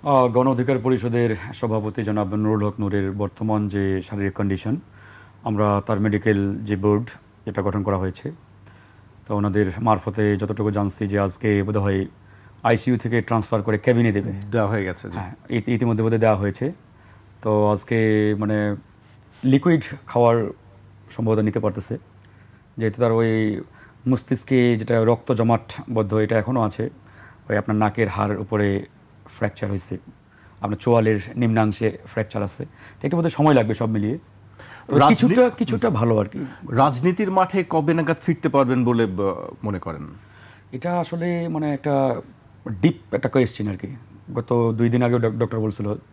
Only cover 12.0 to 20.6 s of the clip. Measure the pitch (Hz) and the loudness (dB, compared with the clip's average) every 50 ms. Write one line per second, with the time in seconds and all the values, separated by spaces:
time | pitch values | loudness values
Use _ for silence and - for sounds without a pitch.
12 | 95 - - - - - - - - - - - - 117 117 117 - 131 123 120 | -2 -6 -10 -20 -20 -20 -20 -20 -20 -20 -20 -2 2 2 2 2 2 0 0 0
13 | - 117 117 117 101 - 117 113 101 - 117 107 95 110 107 104 - 127 120 117 | 0 -2 -2 -2 0 0 -2 -2 0 0 -2 -2 0 0 -2 0 2 2 4 4
14 | 117 113 98 101 98 107 98 98 101 104 113 117 107 101 110 104 98 92 90 - | 4 2 2 0 -2 -4 -8 -8 -8 -4 -2 0 0 0 0 -2 -2 -4 -6 -8
15 | - 98 85 104 95 90 - - - - 120 117 98 - 120 110 123 117 117 107 | -10 -10 -10 -10 -10 -10 -14 -18 -10 -4 -4 -4 -2 -2 -2 0 0 0 0 0
16 | 110 113 113 110 113 113 107 95 101 101 95 - 123 151 185 - - - - - | 0 0 2 4 4 4 4 2 0 -4 -2 -4 -6 -6 -6 -10 -20 -20 -20 -20
17 | - - - - - - - - - 110 107 104 104 104 104 101 - - 117 113 | -20 -20 -20 -20 -20 -20 -20 -6 -2 0 2 4 4 2 2 0 -2 -2 0 2
18 | 110 110 107 107 107 107 107 101 104 104 107 107 104 104 104 101 - - - - | 2 2 2 2 2 2 0 0 -2 -2 0 0 0 -2 -4 -6 -10 -20 -20 -20
19 | _ - - - - - - - - 131 131 139 - 180 170 156 - - 143 - | _ -20 -20 -20 -20 -20 -18 -4 2 2 2 4 4 4 2 2 0 -4 -12 -14
20 | - - - 123 120 117 117 117 107 - - - | -16 -2 2 4 6 6 6 4 0 -2 -6 -12